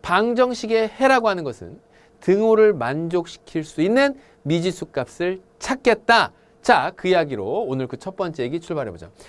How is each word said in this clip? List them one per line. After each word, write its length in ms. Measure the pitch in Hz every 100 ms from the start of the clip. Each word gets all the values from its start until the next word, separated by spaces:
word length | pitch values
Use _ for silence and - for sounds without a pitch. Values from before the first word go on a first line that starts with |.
방정식의 840 | - 180 226 240 254 240 220 226 220
해라고 420 | - 269 262 226
하는 140 | 185
것은 360 | 147 113 85 - _ _ _ _
등호를 540 | - 196 220 220 214
만족시킬 880 | 170 139 147 165 175 170 - - 165
수 200 | 156 -
있는 320 | 170 247 277 269 _ _
미지수 440 | 143 165 180 170 -
값을 560 | - 123 - 180 190 _ _
찾겠다. 720 | - 262 247 220 - 233 170 _ _ _
자, 280 | - 202 143 -
그 120 | 185
이야기로 580 | 180 156 117 98 175 208
오늘 180 | 131 131
그 120 | 123
첫 180 | 190 185
번째 240 | 180 160
얘기 180 | 185 165
출발해보죠. 520 | 165 160 117 87 85 _